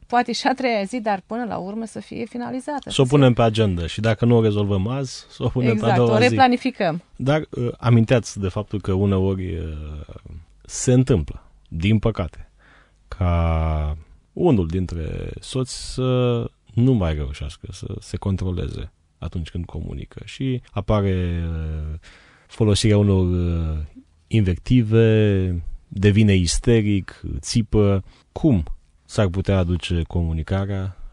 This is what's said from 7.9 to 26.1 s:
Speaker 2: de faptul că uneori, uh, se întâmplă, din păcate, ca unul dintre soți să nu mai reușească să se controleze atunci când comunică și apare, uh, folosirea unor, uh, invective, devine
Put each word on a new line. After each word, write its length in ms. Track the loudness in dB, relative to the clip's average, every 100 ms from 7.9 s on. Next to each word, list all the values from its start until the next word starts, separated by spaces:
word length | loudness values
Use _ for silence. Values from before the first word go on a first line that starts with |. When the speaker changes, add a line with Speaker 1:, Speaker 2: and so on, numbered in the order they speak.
| 4 6 2 0 -6
Speaker 2:
de 80 | -4
faptul 320 | -4 -6 -6
că 120 | -2
uneori, 640 | 0 2 2 0 -2 -4 -6
uh, 80 | -8 -10 -12 -12 -14 -18 -18 -18 -20 _
se 280 | -14 -4 2
întâmplă, 520 | 4 4 2 0 -10 -18 _ -12
din 300 | -2 2 2
păcate, 520 | 2 -2 -6 -8 -20 _ _ _ _ _ -12
ca 880 | -2 0 2 2 0 0 -2 -4 -6 -12 -20 _
unul 340 | -2 2 2 0
dintre 640 | -2 -4 -6 -8 -8 -10 -12
soți 520 | -8 -8 -6 -10 -10
să 500 | -4 0 2 2 0 -4 _ _
nu 180 | 2 4
mai 220 | 4 2
reușească 520 | -2 -6 -8 -10 -12 -16
să 140 | -14 -12 -12
se 160 | -10 -6
controleze 760 | -4 -2 -2 -4 -6 -8 -12 _ _ -14
atunci 320 | -10 -8 -8
când 140 | -10
comunică 560 | -10 -10 -10 -10 -12 -16
și 380 | -16 -8 -4 -6 -8
apare, 720 | -8 -2 0 2 0 -2 -2 -4
uh, 500 | -6 -6 -6 -8 -10 -14 -20 _ _ _
folosirea 520 | 0 2 4 4 4
unor, 280 | 6 4 2
uh, 520 | 2 0 0 -2 -4 -8 -14 -20 _ -2
invective, 1400 | 2 2 0 2 2 4 4 6 6 4 2 0 -2 -6 -12 -10
devine 460 | 0 4